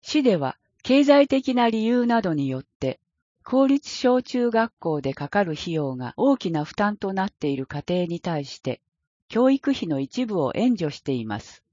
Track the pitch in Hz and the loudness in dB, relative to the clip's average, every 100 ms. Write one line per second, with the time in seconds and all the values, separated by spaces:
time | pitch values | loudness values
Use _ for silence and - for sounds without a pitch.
0 | - 302 254 185 135 - _ _ - 269 | -2 2 2 2 0 -6 _ _ 2 4
1 | 285 285 285 269 262 247 233 226 220 247 | 6 6 6 2 0 2 2 2 0 2
2 | 240 233 190 156 139 131 - _ 135 - | 2 0 0 -2 -2 -4 -8 _ -6 -6
3 | _ _ _ _ - 254 269 277 - - | _ _ _ _ -2 2 4 2 0 -2
4 | 254 254 247 247 240 226 226 _ 170 151 | 2 2 0 -2 0 2 0 _ -4 -2
5 | 135 139 143 202 190 151 - 160 143 127 | -4 -6 -2 0 0 -2 -4 -4 -2 -4
6 | 123 - 269 269 190 160 151 - 208 208 | -10 -2 0 2 0 -4 -4 -2 -2 -2
7 | 196 190 190 _ 151 139 135 143 - 180 | -6 -4 -4 _ -4 -4 -6 -10 -4 -2
8 | 175 170 180 160 139 - - 120 _ _ | -2 -4 -4 -4 -6 -10 -8 -8 _ _
9 | _ _ _ 220 262 269 - 269 180 143 | _ _ _ 2 4 2 0 -2 -2 -2
10 | 135 - 247 196 135 - 240 226 160 - | -4 -4 -4 0 0 0 0 0 -2 -6
11 | - 131 110 107 - - _ | -4 -4 -4 -8 -8 -20 _